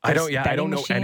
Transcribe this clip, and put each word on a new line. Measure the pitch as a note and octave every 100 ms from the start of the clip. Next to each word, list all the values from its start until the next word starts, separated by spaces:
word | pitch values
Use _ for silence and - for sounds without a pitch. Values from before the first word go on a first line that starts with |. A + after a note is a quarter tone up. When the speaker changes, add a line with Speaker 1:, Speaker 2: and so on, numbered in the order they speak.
Speaker 1:
I | -
don't, | D3
Speaker 2:
there's | D#3+
Speaker 1:
yeah, | C3+
I | C3 B2
don't | -
Speaker 2:
betting |
Speaker 1:
know | - -
any, | B2